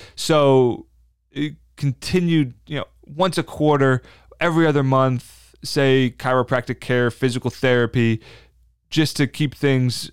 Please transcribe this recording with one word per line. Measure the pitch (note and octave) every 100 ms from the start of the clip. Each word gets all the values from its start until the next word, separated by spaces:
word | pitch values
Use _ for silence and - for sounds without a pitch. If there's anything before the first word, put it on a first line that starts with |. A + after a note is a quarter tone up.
| - -
So, | - D#3 C#3 C3+ B2 - - _ _ _ _
it | C#3 D3+ D3 _ -
continued, | C#3+ B2+ - F#3 F3 D#3+ C3 - -
you | D3
know, | - _ -
once | C#3+ F#3 E3
a |
quarter, | C#3 - D3+ C#3+ C3+ B2+ - - _ -
every | E3+ E3 E3
other | C#3+
month, | C3+ C3 C3 B2+ - - _ _
say, | - D3 C3+ C3 B2 -
chiropractic | C3 C3 B2 B2+ A#2+ A#2
care, | - B2 A#2+
physical | - C3 B2 A#2+
therapy, | - C3 B2 A#2 B2 A2+ A2+ - - - _ _ _ _
just | D#3 D3+ -
to | C#3
keep | - C#3+ -
things | C#3+ C3 B2+ - -